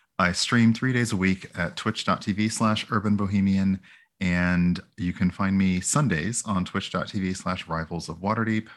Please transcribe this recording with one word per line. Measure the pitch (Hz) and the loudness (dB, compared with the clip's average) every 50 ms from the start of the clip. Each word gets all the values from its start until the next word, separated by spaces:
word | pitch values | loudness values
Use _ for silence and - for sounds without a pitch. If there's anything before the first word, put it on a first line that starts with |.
| _ _ _ - | _ _ _ 0
I | 92 87 | 0 2
stream | 90 - - - 127 117 117 113 113 | 2 0 0 2 4 6 6 6 4
three | - 127 131 | 4 0 0
days | 123 123 120 113 | 2 0 0 0
a | 110 | 0
week | 92 92 95 95 92 - - - | 2 2 2 0 0 -4 -12 -6
at | - 87 80 - | -6 -6 -6 -6
twitch | - - 110 110 - - | -4 -4 -4 -4 -2 0
dot | 104 92 - | 0 -2 0
T | - 107 | 0 -4
V | 95 101 107 110 | -2 0 -2 -2
slash | - - 117 110 107 107 - - | 0 0 0 0 0 -2 -2 -2
urban | 117 110 98 107 104 | -2 -2 0 0 0
bohemian. | 101 101 92 101 101 98 98 95 98 95 98 95 95 - - - - _ _ _ _ | 0 0 0 2 2 4 4 4 2 2 2 0 -2 -4 -16 -20 -20 _ _ _ _
And | 95 90 87 87 87 90 90 87 87 87 87 - - _ _ | 0 0 2 2 2 2 2 2 2 2 2 0 -6 _ _
you | - 90 90 | -4 -4 -4
can | 87 - 92 90 | -2 0 0 0
find | - - 98 95 98 | 0 0 0 2 2
me | 95 98 95 90 90 | 4 4 4 2 0
Sundays | 92 - - 143 151 117 87 76 78 104 117 - - | 0 0 0 2 2 2 0 0 -2 -2 -4 -4 -4
on | 110 101 92 90 | -2 -2 -2 -2
twitch | - - 98 - - | -2 -4 -6 -6 -4
dot | - 87 80 | -4 -6 -6
T | - - 104 | -4 -4 -4
V | 95 92 92 | -2 -2 -4
slash | - - 95 92 87 - 85 | -4 -4 -6 -6 -6 -6 -6
rivals | 80 80 82 80 87 85 80 - | -6 -6 -4 -6 -6 -8 -8 -8
of | 82 | -10
Waterdeep. | 85 92 101 110 113 110 110 110 110 110 - - | -6 -2 -2 0 0 0 0 0 -2 -4 -6 -18